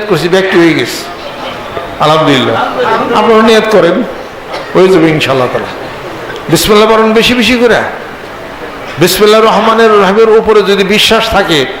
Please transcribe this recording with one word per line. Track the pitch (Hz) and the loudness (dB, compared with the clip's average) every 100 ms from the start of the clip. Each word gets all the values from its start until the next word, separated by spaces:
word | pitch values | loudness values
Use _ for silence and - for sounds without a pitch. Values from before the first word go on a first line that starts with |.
| 214 | 0
করছি, | 160 170 | -2 0
ব্যক্তি | 190 190 175 | 0 2 2
হয়ে | 165 | 2
গেছে। | 143 117 - - - - - - - - - - - | 2 -4 -6 -12 -12 -14 -12 -12 -12 -12 -12 -12 -4
আলহামদুলিল্লাহ। | 151 156 147 135 113 113 - - 440 440 - 226 | 0 2 2 0 0 -2 -2 -2 -2 -2 0 0
আপনারা | 214 220 | 2 4
নিয়ত | 226 220 214 | 4 2 2
করেন, | 202 170 202 202 - - - - - - | 2 2 0 -4 -10 -16 -16 -14 -12 -4
হয়ে | 165 190 | 2 4
যাবে | 185 160 | 4 2
ইনশাআল্লাহ | 156 131 135 123 | 0 -2 -2 -2
তাআলা। | 120 - - - - - - - - - | -4 -8 -10 -14 -14 -14 -12 -12 -12 -2
বিসমিল্লাহ | 165 - 208 220 | -2 2 2 4
পড়েন | 220 220 | 2 2
বেশি | 220 233 | 2 2
বেশি | 247 214 247 | 0 0 2
করে। | 240 160 107 - - - - - - - - - - - | 2 0 -2 -8 -14 -16 -16 -16 -16 -14 -14 -14 -14 -2
বিসমিল্লাহির | 175 - 214 220 220 | 0 4 4 4 4
রহমানির | 190 220 226 226 208 | 2 2 2 4 4
রহিমের | 190 208 226 | 2 4 4
উপরে | 220 196 214 | 4 4 2
যদি | 185 196 | 2 0
বিশ্বাস | 185 214 - 226 - | 0 0 2 0 0
থাকে | 190 170 151 269 - | -2 0 -2 -2 -6